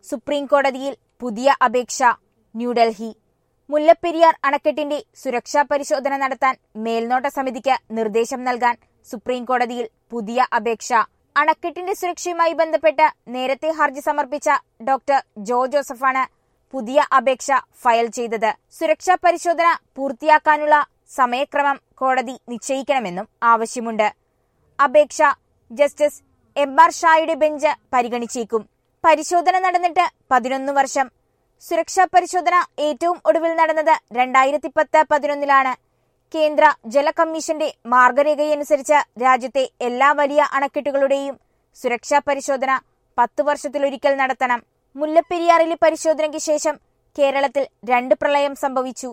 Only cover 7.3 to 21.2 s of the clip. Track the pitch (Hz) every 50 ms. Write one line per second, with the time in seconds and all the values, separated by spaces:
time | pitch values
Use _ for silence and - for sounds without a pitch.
7.3 | - - 269 262 233 254 214 269 262 247 _ _ 220 226 226 220 196 226 233 220
8.3 | 277 247 247 254 247 240 247 240 233 - _ _ _ _ _ _ - 226 _ -
9.3 | 247 247 247 226 254 247 247 233 247 240 233 - _ _ _ _ - 240 220 196
10.3 | 233 247 254 - - 185 208 233 226 - - - 254 226 208 - _ _ _ _
11.3 | _ 277 294 302 311 _ - 339 294 349 359 359 415 - - 359 349 - - 359
12.3 | 349 339 339 330 330 285 330 320 320 311 - 320 302 311 311 302 - _ _ -
13.3 | 240 254 254 254 269 247 - 311 320 302 302 294 262 277 285 320 294 294 294 247
14.3 | 269 294 - 311 285 262 _ _ _ _ 233 226 269 262 _ - 277 269 - _
15.3 | _ - 208 185 247 247 254 262 247 294 269 - 277 226 262 262 262 269 262 -
16.3 | _ _ _ _ _ _ _ _ - 269 240 208 254 285 285 - - 269 240 269
17.3 | 262 247 - - 277 254 - _ _ _ - 254 233 233 233 233 208 - 240 233
18.3 | 220 220 214 220 - - _ _ _ - 330 320 311 - - - 359 359 - 349
19.3 | 339 339 - 349 339 294 339 339 330 - _ _ _ - 269 277 277 - - 311
20.3 | 302 302 _ 302 302 294 302 302 302 294 285 _ _ _ _ _ - -